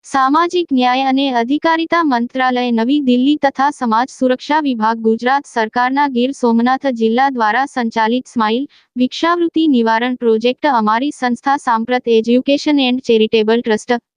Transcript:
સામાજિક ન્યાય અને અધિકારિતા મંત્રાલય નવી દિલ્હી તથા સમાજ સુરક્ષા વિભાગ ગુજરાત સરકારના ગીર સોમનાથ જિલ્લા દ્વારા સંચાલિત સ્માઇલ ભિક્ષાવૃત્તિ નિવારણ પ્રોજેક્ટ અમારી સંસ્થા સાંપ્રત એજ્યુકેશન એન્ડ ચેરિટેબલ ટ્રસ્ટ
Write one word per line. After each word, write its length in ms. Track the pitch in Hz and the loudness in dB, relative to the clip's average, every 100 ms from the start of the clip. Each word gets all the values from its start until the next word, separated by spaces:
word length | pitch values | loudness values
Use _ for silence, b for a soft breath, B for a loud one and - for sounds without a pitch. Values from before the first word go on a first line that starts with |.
સામાજિક 640 | - 269 262 285 349 359 339 | -4 -2 2 2 0 -2 0
ન્યાય 300 | 262 247 254 | 0 2 0
અને 280 | 269 262 277 | 0 0 0
અધિકારિતા 720 | 247 233 294 330 330 330 339 | 0 0 0 0 0 0 0
મંત્રાલય 680 | 320 240 240 262 254 247 247 | 2 0 -2 -2 -2 0 0
નવી 300 | 226 233 294 | 0 0 0
દિલ્હી 340 | 262 247 262 302 | 2 2 2 0
તથા 360 | 269 - 277 | -2 0 -2
સમાજ 360 | - 247 220 254 | -2 -2 0 -2
સુરક્ષા 500 | - 254 254 - 302 | -2 -2 -2 -2 -2
વિભાગ 380 | 285 240 220 226 | 0 0 -2 0
ગુજરાત 460 | 220 226 240 277 - | -2 0 0 -2 -2
સરકારના 640 | 240 220 247 247 269 285 | -4 -2 -2 0 0 0
ગીર 240 | 240 254 | 0 -2
સોમનાથ 560 | 277 240 233 240 262 277 | 0 0 2 2 0 -2
જિલ્લા 420 | 233 220 233 277 | -2 0 2 0
દ્વારા 360 | 247 214 226 277 | 0 0 0 -2
સંચાલિત 640 | - 233 226 220 247 - | -4 -4 -2 0 -2 -4
સ્માઇલ 400 | 240 214 233 285 b b 247 | -4 -2 -2 -6 b b -4
ભિક્ષાવૃત્તિ 680 | 254 - 330 349 339 330 320 | -4 0 -2 0 0 0 2
નિવારણ 480 | 247 226 226 247 254 | 2 2 0 -2 -2
પ્રોજેક્ટ 500 | 233 220 240 254 302 | 0 0 0 -2 0
અમારી 460 | 240 214 226 285 | 0 2 0 -2
સંસ્થા 460 | - 247 240 277 285 | -4 -4 -2 -2 -2
સાંપ્રત 440 | - 226 233 247 240 | -2 -2 -2 -2 2
એજ્યુકેશન 720 | 226 226 247 269 285 302 285 | 0 2 0 2 0 2 0
એન્ડ 200 | 254 254 | 2 -2
ચેરિટેબલ 640 | - 226 220 226 214 233 | 0 2 4 2 2 0
ટ્રસ્ટ 320 | 240 214 - 240 _ | 0 -4 -2 -4 _